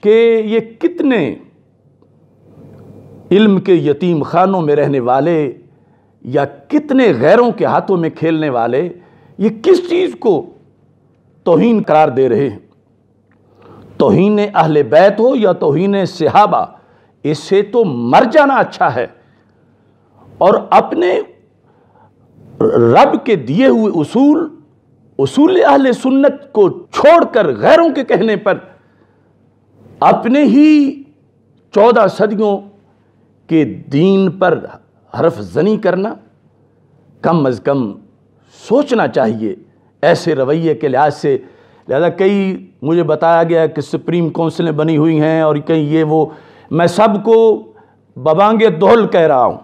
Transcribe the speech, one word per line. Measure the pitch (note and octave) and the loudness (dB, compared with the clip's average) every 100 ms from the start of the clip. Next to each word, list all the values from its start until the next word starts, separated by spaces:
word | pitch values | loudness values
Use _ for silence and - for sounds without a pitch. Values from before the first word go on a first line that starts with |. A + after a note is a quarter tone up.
कि | G#3 A3+ A#3 A3+ A3 | 2 4 4 2 0
ये | A3+ A3 - | -4 -4 -4
कितने | E4+ F4 D4 A#3+ C3+ E2 - _ _ _ _ _ _ _ _ _ _ - - - - - - - - | -4 -2 -2 0 -2 -8 -18 _ _ _ _ _ _ _ _ _ _ -20 -20 -20 -20 -20 -20 -20 -2
इल्म | F#3 A3 F#3+ | 2 2 0
के | F#3 F3 D3 | 0 0 0
यतीम | C#3+ F3+ D#3+ | -2 -2 -2
खानों | C3 E3 F#3+ F#3+ | -2 0 0 0
में | D3+ D3 | -2 0
रहने | C#3+ C#3 | 0 -2
वाले | A#2+ C3 D3+ E3 C#3+ - - _ _ _ _ _ - | 0 0 0 -2 -4 -8 -20 _ _ _ _ _ -6
या | C#3 C#3 | -4 -4
कितने | - _ D4 D4 C4 A#3+ | -8 _ -4 0 0 2
गैरों | B2 C#3 A3 C3+ | 2 2 4 2
के | - D3 | -2 -2
हाथों | D3 - F#3+ | -2 -2 -2
में | D#3+ - | -4 -4
खेलने | E3 D#3+ D#3 | -4 -2 -2
वाले | B2 A#2 B2+ F3 - _ _ _ - | -2 -2 -2 -4 -10 _ _ _ -4
ये | G#3 | -4
किस | A3+ F4 F4+ - | -2 0 0 2
चीज़ | E4+ F4+ - | -4 -4 -4
को | A#3+ D#3+ - - _ _ _ _ _ _ _ _ - | -2 -2 -4 -20 _ _ _ _ _ _ _ _ 0
तौहीन | E3+ A3+ A3 | 2 2 0
करार | - D3+ D3+ | 0 2 2
दे | B2 C3 | 2 0
रहे | A2+ C#3 | 0 -2
हैं। | G2 _ _ _ _ _ _ _ _ _ _ - - - - | -6 _ _ _ _ _ _ _ _ _ _ -20 -20 -20 -4
तौहीन | C#3 G#2 G3 G#3 G#3 | 0 2 2 0 -2
अहले | G3+ D#3+ D3+ | -2 0 0
बैत | C#3+ D3+ G3 G#3 | 2 4 4 2
हो | A#3 C4+ | 0 0
या | G#3 | 0
तौहीन | F3 E3 C#3+ G3 G3 F3+ | 0 -2 -2 -2 -2 -4
सहाबा, | - D3+ E3+ G#3 C#3 F2 - _ _ _ _ C#3+ | -4 0 2 2 0 -4 -12 _ _ _ _ -6
इससे | D3+ - F#3+ | -6 -2 -2
तो | G3+ A#3+ | 0 -2
मर | G#3+ B2 A#2+ G#3 B3 | -2 -2 2 2 4
जाना | D#4 C#4 | 2 2
अच्छा | C4 F#3 - E3+ | 0 -2 -2 -4
है। | C3 - _ _ _ _ _ _ _ _ _ _ _ _ - | -2 -8 _ _ _ _ _ _ _ _ _ _ _ _ 0
और | F3 A3+ - | 2 2 2
अपने | G3 - - F4+ - - _ _ _ _ _ _ _ _ _ _ _ - - | 0 0 -2 -2 -2 -6 _ _ _ _ _ _ _ _ _ _ _ -20 -4
रब | A2 - A#2 C#3+ C#4 C4+ - | -2 2 4 4 4 0 -2
के | G3 | -4
दिए | A#2 E3 C4 | -2 0 2
हुए | A#3+ G#3+ | 2 0
उसूल, | E3+ C#3+ A3+ C#4 D#4 E4+ - _ _ _ _ _ - | -2 -2 0 2 2 -4 -12 _ _ _ _ _ -4
उसूल | C3+ - D#4 F#4 | -2 2 2 4
अहले | - C#4 C4+ | 2 2 0
सुन्नत | A3+ C4 C4+ C#4 C4+ - | -2 -2 2 0 -2 -8
को | - F#3 - - | 0 0 0 -10
छोड़कर | - C#4+ E4+ B3 A#3+ E3 | 2 4 4 2 0 -2
गैरों | A2+ C3+ D#4+ E4+ | 0 2 4 2
के | C#4 | -2
कहने | B3+ B3+ A3+ G#3 | -2 -2 0 -2
पर | G#3 F#3 - - _ _ _ _ _ _ _ _ _ _ - - | -2 -4 -8 -20 _ _ _ _ _ _ _ _ _ _ -20 -2
अपने | E3 - A#3+ C4+ | 0 0 0 2
ही | C#4+ B3 D4+ D4+ C#4 C#4 - _ _ _ _ _ _ | 2 4 4 4 2 -4 -18 _ _ _ _ _ _
चौदह | - A#3 A#3 G3 | 2 4 4 2
सदियों | - G#3 G#3+ G3+ G3 - _ _ _ _ _ _ _ _ | 0 -4 -2 -2 -4 -8 _ _ _ _ _ _ _ _
के | E3 C3+ | 0 0
दीन | F#2 - C#3 F#3 G3 F#3+ F#3 | -6 -6 0 2 2 0 0
पर | F3+ C#3+ - - _ _ _ | -2 -2 -6 -20 _ _ _
हरफ | G#2+ D#3 - G2+ | -4 -2 -2 -8
जनी | F#2 F#3 G#3+ | -2 -2 0
करना, | G3 F3+ G#3 - _ _ _ _ _ _ _ _ _ _ | -2 -4 -6 -10 _ _ _ _ _ _ _ _ _ _
कम | D#3+ E3 C3+ | -2 0 -2
अज़ | A#2 | -4
कम | - C#3 A2+ - _ _ _ _ _ _ | -4 -4 -4 -10 _ _ _ _ _ _
सोचना | - B3 C#4+ A#3 D3+ | -2 -2 0 -2 -2
चाहिए | C#3+ A2 A2+ G#2+ F#2 - _ _ _ | 0 -2 -4 -8 -10 -18 _ _ _
ऐसे | D3+ E3+ E3+ | -2 0 -2
रवैये | D3 C3 D#3+ E3 D3+ | -2 -2 -2 -2 -2
के | D3 | -2
लिहाज | B2+ D#3 | 0 -2
से। | D#3 D3+ B2+ - _ _ _ - | -2 -4 -4 -6 _ _ _ -6
लिहाजा | C3 E3+ | -2 -2
कई | E3+ F#3+ G3+ F#3+ F#3 - _ | 0 -2 0 -4 -8 -14 _
मुझे | C#3 E3+ | -4 -2
बताया | D#3 D3+ E3 E3 | -2 -2 0 2
गया | E3 E3+ D#3+ | 0 0 -2
कि | D#3 | -4
सुप्रीम | C#3 - - E3+ E3 | -8 -8 -4 -4 -4
काउंसिलें | - E3 D#3 E3 D3+ | -4 -6 -4 -6 -2
बनी | D#3 D#3 | -2 0
हुई | D#3+ D#3 | 0 0
हैं | D#3 D#3+ | 0 0
और | D#3 D3+ | 0 -2
कहीं | D3 D#3+ D3 | -2 -2 0
ये | D#3+ | -2
वो, | D#3 D#3+ D3+ - - - _ | 0 0 -2 -6 -20 -20 _
मैं | D#3+ E3+ | -2 0
सबको | F3 A3 G3+ A3+ A3+ A3+ G#3+ - - _ _ _ - | 2 0 0 2 4 4 0 -6 -20 _ _ _ -6
बबांगे | C3+ D#3+ G#3 A3 A3 | -2 2 2 2 0
दोहल | D#3+ F#3+ A#3 F#3+ | 2 2 2 2
कह | F#3 D#3+ | 2 2
रहा | C3+ | 2
हूँ | A2 - | 0 -2